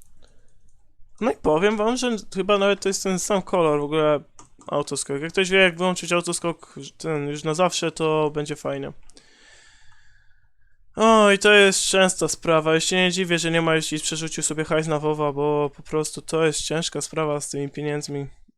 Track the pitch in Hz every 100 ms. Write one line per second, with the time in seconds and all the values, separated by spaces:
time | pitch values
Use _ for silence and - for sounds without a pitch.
0 | - - - - - - - - - -
1 | - - 233 - 156 156 202 220 220 247
2 | 247 214 - 190 185 208 202 196 196 190
3 | 196 180 - 202 185 185 160 147 147 156
4 | 151 143 - - - - - 143 147 143
5 | - 139 160 190 185 190 185 165 185 180
6 | 170 175 170 165 170 160 - 151 135 -
7 | 156 151 143 147 160 156 180 - 165 156
8 | 160 156 151 151 147 147 139 139 139 -
9 | - - - _ - - - _ - -
10 | - - - _ _ _ - - - -
11 | 220 220 208 196 208 208 196 190 - 190
12 | 185 - 160 - 170 160 156 160 - 185
13 | 180 175 175 170 165 165 165 160 156 151
14 | - 156 160 - - 151 156 160 160 151
15 | 151 151 147 139 147 147 143 - - 156
16 | 151 - - 160 160 151 - 156 170 147
17 | - 160 151 147 - 139 139 147 147 147
18 | 143 143 139 - -